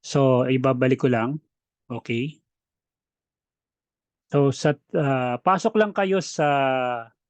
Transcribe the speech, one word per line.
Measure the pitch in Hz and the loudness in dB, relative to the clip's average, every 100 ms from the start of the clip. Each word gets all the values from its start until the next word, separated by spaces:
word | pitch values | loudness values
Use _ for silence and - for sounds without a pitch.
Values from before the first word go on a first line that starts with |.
So, | - 143 135 127 127 | -4 2 4 4 2
ibabalik | 131 131 127 131 131 135 | 0 0 2 2 2 2
ko | |
lang. | 120 120 156 - _ _ _ _ | 0 0 -4 -12 _ _ _ _
Okay? | 117 - 117 143 - _ _ _ _ _ _ _ _ _ _ _ _ _ _ _ _ _ _ _ | -14 -6 -6 -6 -10 _ _ _ _ _ _ _ _ _ _ _ _ _ _ _ _ _ _ _
So, | 143 139 | 0 2
sa, | 123 151 147 _ 170 | 2 -2 -2 _ -4
ah, | 143 131 123 120 | -2 -2 -2 -2
pasok | 180 190 226 220 | 0 0 0 0
lang | 214 | 0
kayo | 196 196 190 - | 0 -2 -2 -4
sa | - 147 143 135 131 123 120 113 _ | -2 0 2 0 0 -2 -6 -10 _